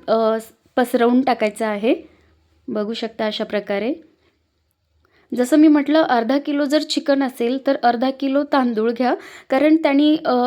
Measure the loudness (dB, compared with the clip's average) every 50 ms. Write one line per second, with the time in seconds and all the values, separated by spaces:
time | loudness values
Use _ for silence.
0 | -2 -2 0 2 2 0 0 -2 -6 -12 _ _ _ _ -2 -2 -2 0 2 2
1 | 2 4 2 2 2 0 0 0 -2 -4 -2 -4 -6 -4 -4 -2 0 -2 -2 -2
2 | -4 -18 _ _ _ _ _ _ _ _ _ _ -12 -8 -6 -6 -6 -6 -6 -8
3 | -8 -10 -6 -6 -6 -4 -4 -6 -6 -6 -6 -6 -4 -4 -4 -4 -4 -4 -6 -8
4 | -12 _ _ _ _ _ _ _ _ _ _ _ _ _ _ _ _ _ _ _
5 | _ _ _ _ _ -8 -2 -2 0 2 4 6 6 6 6 4 2 2 2 2
6 | 2 2 0 0 0 0 -2 -2 -2 -2 -2 -2 -2 0 0 -2 -2 -2 -6 -6
7 | -2 -2 0 0 0 -4 -4 -4 -4 -4 -4 -4 -2 -2 -2 0 2 0 2 2
8 | 0 -4 -4 -4 -4 -2 -2 -2 -2 0 0 0 0 0 -2 -2 -2 -2 -2 -2
9 | -2 -2 -2 -4 -6 -16 -20 -14 -6 -2 0 2 4 4 4 4 2 2 2 4
10 | 4 4 2 2 0 -2 0 0 0